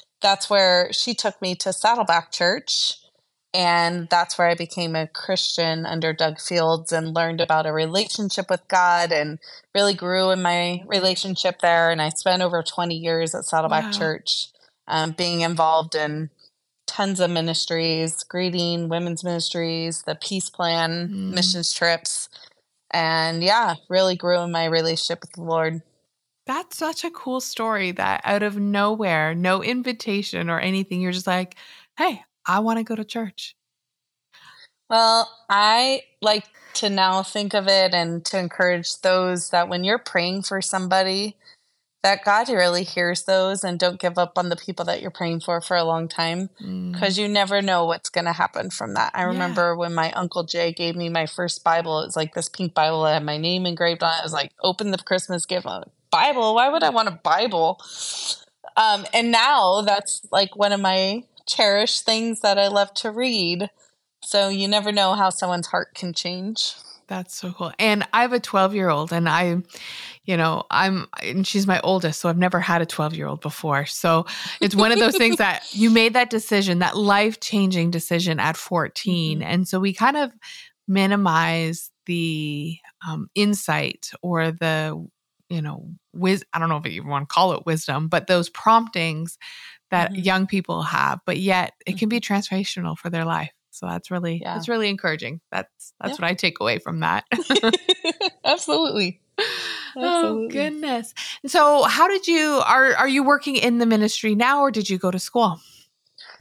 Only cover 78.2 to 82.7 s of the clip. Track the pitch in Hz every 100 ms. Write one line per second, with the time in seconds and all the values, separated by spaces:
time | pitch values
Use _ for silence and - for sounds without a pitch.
78.2 | 180 156 143 160 - 175 143 - 190 175
79.2 | 160 151 82 180 180 185 196 185 240 294
80.2 | 262 - - - - _ - 190 196 202
81.2 | 185 160 165 165 160 165 - _ - 170
82.2 | 165 156 151 147 160